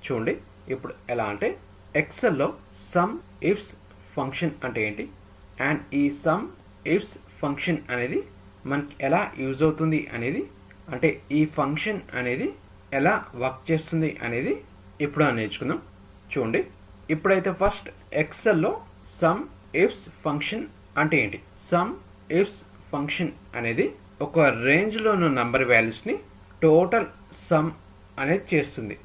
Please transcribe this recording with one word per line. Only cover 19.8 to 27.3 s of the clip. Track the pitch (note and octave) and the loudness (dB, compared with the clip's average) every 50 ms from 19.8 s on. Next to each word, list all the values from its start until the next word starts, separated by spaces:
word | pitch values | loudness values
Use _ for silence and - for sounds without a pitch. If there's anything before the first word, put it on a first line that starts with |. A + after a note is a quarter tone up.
| F#3 | 2
ఇఫ్స్ | A#3 - - - - - - - | 2 2 -2 -14 -16 -18 -6 -4
ఫంక్షన్ | D#3 D3 D3 D3 - G#3 A3 D4+ - - - - - - D3 | -2 -2 -2 -2 -4 -4 -6 -6 -8 -12 -20 -20 -6 -2 0
అంటే | D3+ D#3 D#3+ C#3+ | 2 2 2 2
ఏంటి? | A#2 G2+ G2+ G2+ - - - - - - | 0 0 -4 -10 -14 -18 -20 -20 -6 0
సమ్ | - G3 F3+ A3 F4 G4 - - - - - - D3+ F3 | 0 0 0 0 -4 -10 -14 -20 -20 -20 -10 -2 0 0
ఇఫ్స్ | G3+ G3 - - - - - - - - | 0 0 -2 -14 -18 -20 -20 -20 -12 -8
ఫంక్షన్ | - C#3+ C#3+ D3 - - F3+ D3+ - - - - - A#2+ | -6 -4 -4 -4 -4 -4 -4 -6 -6 -10 -20 -10 -8 -4
అనేది | A#2 A#2 A2+ C3 G#3+ G#4 - - - - - - D3 | -2 -2 0 0 0 0 -2 -8 -20 -20 -8 -8 -8
ఒక | D3 - E3 D3+ C3+ A#2 A2+ A#2 | 0 4 4 6 6 4 2 2
రేంజ్లో | C3 C#3+ E3+ G3 A3 G#3+ A3 G#3+ A3 G#3 | 4 4 4 4 0 -2 0 2 2 4
ఉన్న | F#3 F3 D#3 C#3 B2+ | 4 4 2 4 2
నంబర్ | A#2+ A#2+ A#2+ C3 C3 A#2+ | 0 2 2 2 4 6
వాల్యూస్ని | B2 A2+ A2 A2+ A2+ - - G#3+ C#4+ - - - - - - - - - - | 6 6 6 4 -2 -6 -6 -6 -6 -6 -6 -14 -20 -20 -20 -20 -4 4 6
టోటల్ | D#3+ D#3 E3 F3+ F3+ A3+ A#3 F#3+ - - - - - | 8 8 8 6 6 2 0 0 0 -8 -18 -20 -20